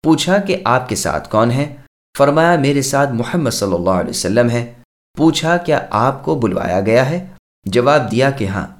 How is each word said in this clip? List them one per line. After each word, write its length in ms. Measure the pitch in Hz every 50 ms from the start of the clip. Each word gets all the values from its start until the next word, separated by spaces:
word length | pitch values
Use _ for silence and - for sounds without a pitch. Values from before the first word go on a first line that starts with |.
پوچھا 360 | - 160 160 147 - 175 190 208
کہ 180 | 190 196 180 - -
آپ 240 | 113 120 127 - -
کے 80 | 107
ساتھ 340 | - - 82 76 76 - -
کون 200 | - 104 113 120
ہے؟ 260 | 117 135 147 147 - - - _ _ _ _ _ _ -
فرمایا، 400 | 139 143 143 156 165 170 175 165
"میرے 240 | 135 143 143 139
ساتھ 280 | 131 135 - 139 143 139
محمد 380 | 120 113 120 - - 175 151 120
صلی 240 | 107 - 101 95 90
اللہ 160 | 85 87 92
علیہ 200 | 92 90 85 -
وسلم 400 | - - - 92 101 117 120 117
ہے۔" 220 | 117 117 120 120 - - - _ _ _ _ _ _
پوچھا، 400 | - 151 160 156 - - 160 175
"کیا 300 | 175 175 - 151 - - -
آپ 340 | - 104 117 135 135 135 -
کو 100 | - 156
بلوایا 460 | 135 117 101 92 90 85 85 90 95
گیا 300 | 98 107 113 120 131 135
ہے؟" 160 | 165 180 185 - - - _ _ _ _ _
جواب 460 | 98 92 120 120 139 147 151 - -
دیا 200 | 110 117 131 139
کہ 160 | 135 135 107
ہاں۔ 200 | 92 95 95 78 - - -